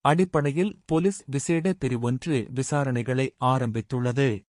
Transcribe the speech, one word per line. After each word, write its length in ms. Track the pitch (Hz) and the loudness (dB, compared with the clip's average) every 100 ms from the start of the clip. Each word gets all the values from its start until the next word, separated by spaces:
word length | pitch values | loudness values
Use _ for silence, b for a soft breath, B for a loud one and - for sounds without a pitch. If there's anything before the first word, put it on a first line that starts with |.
அடிப்படையில் 760 | 139 156 185 160 143 143 196 - - | 2 4 4 2 0 0 -2 -4 -2
போலீஸ் 360 | 160 180 196 - | 2 2 0 -6
விசேட 480 | 139 - 165 175 185 | -6 0 0 0 -2
பிரிவொன்று 720 | 131 123 120 127 - 143 110 | -2 -2 -2 -2 -2 -2 -2
விசாரணைகளை 720 | 127 131 147 139 123 120 127 135 _ | -6 -2 -2 0 -2 -2 -2 -2 _
ஆரம்பித்துள்ளது. 1000 | 127 131 123 113 107 127 123 123 135 104 _ | 0 2 0 -4 -4 -2 -2 2 0 0 _